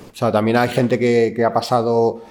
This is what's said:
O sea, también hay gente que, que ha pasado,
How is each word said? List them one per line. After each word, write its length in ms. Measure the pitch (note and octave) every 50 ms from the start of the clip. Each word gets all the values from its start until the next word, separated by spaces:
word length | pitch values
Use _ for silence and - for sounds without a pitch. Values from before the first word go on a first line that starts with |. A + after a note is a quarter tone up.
| - - -
O 40 |
sea, 160 | - A#2+ A2+ G2+
también 240 | G#2+ G#2+ A2+ A2+
hay 140 | A#2+ B2 A#2
gente 280 | - C3+ B2 A2+ B2+ G#2+
que, 360 | A#2+ A#2+ A#2+ A#2 A2+ A2 A2
que 80 | A#2 A#2
ha 80 | A2 A2
pasado, 720 | A#2 - - B2+ A#2+ A2+ A#2 A#2 A#2 A#2 A2+ - - - -